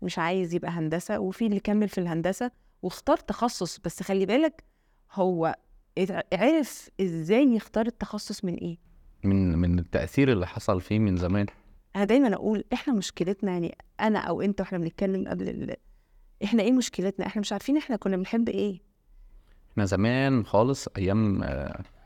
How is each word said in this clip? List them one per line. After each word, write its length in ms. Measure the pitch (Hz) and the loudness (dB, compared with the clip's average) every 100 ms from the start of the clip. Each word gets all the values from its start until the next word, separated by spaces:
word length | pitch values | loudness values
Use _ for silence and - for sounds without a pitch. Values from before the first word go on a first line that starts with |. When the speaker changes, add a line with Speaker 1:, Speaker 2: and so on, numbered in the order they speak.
Speaker 1:
مش 160 | 180 175 | -6 -2
عايز 360 | 165 190 175 | 0 0 0
يبقى 160 | 170 165 | -2 -4
هندسة، 480 | 170 156 165 - 208 | -4 -2 -2 -4 -4
وفي 280 | 190 185 226 | -4 -2 0
اللي 140 | 202 | 0
كمل 280 | - 208 208 | 0 0 0
في 100 | - | -2
الهندسة 520 | 175 165 175 190 247 - _ _ | -2 -2 -2 -2 -6 -8 _ _
واختار 340 | 180 - - 330 | -8 -4 0 0
تخصص. 640 | - - 233 - 175 - | 0 -2 -2 -2 -8 -6
بس 240 | 170 - | -8 -6
خلي 240 | 190 196 190 | -2 0 2
بالك، 380 | 247 311 - - _ _ _ _ | 2 2 -2 -20 _ _ _ _
هو 440 | - 185 175 160 - _ - _ - | -2 0 2 -2 -4 _ -20 _ -2
ات-، 360 | 190 185 - | -2 -2 -2
عرف 560 | 185 233 320 254 - - - | 2 4 4 2 -6 -12 -4
إزاي 540 | 190 165 160 220 285 | -2 -2 2 6 6
يختار 320 | 226 - 214 220 | 4 0 -2 -2
التخصص 580 | - - 208 - 208 | -4 -8 -8 -8 -6
من 100 | 185 | -6
إيه. 240 | 170 170 170 _ - - - | -4 -6 -10 _ -20 -20 -4
Speaker 2:
من، 340 | 98 98 92 82 | 2 4 4 4
من 200 | 90 87 | 4 2
التأثير 540 | 87 - - - 135 | 0 -2 0 2 4
اللي 140 | 107 87 | 4 0
حصل 340 | - - 92 | -4 0 0
فيه 180 | - 107 | 0 2
من 180 | 107 90 | 2 2
زمان. 300 | 87 101 101 - _ - _ 190 | 2 0 0 -6 _ -20 _ -2
Speaker 1:
أنا 80 | |
دايمًا 300 | 202 247 262 | 4 4 4
أقول، 300 | 196 - 208 - | 2 0 -2 -2
إحنا 220 | 247 - | -4 0
مشكلتنا، 580 | 226 - - 175 202 202 | -2 -2 -4 -4 -2 -2
يعني 260 | 180 170 - - - | -2 -4 -8 -16 -2
أنا 180 | 220 208 | 0 0
أو 240 | - 165 | 0 -2
أنت 180 | 190 196 | -2 -2
وإحنا 180 | 190 185 | -4 -4
بنتكلم 500 | 165 - 196 190 - | -4 -2 -2 -2 -4
قبل 200 | 180 190 | -4 -6
ال-، 280 | - - - - - _ _ _ - | -6 -8 -10 -14 -20 _ _ _ -8
إحنا 180 | 202 233 | 0 2
إيه 100 | 202 | 4
مشكلتنا؟ 540 | 254 233 - 185 196 196 | 2 0 -2 -4 -4 -6
إحنا 140 | 214 | -4
مش 120 | 202 | -4
عارفين 240 | 202 - 294 | -4 -2 -2
إحنا 200 | - 220 | 0 -4
كنا 200 | 202 185 | -2 -2
بنحب 320 | 185 233 226 | -2 -2 0
إيه. 320 | 196 202 180 _ _ _ - - - _ - _ | -2 -4 -4 _ _ _ -20 -20 -20 _ -20 _
Speaker 2:
إحنا 120 | - | -2
زمان 600 | 98 95 110 127 135 131 | 0 2 2 2 2 2
خالص، 440 | 98 98 123 139 - | 2 4 4 2 -4
أيام، 540 | - 92 107 107 95 | -2 0 2 2 0
آه، 400 | - 67 71 - - - | -2 -4 -6 -10 -14 -20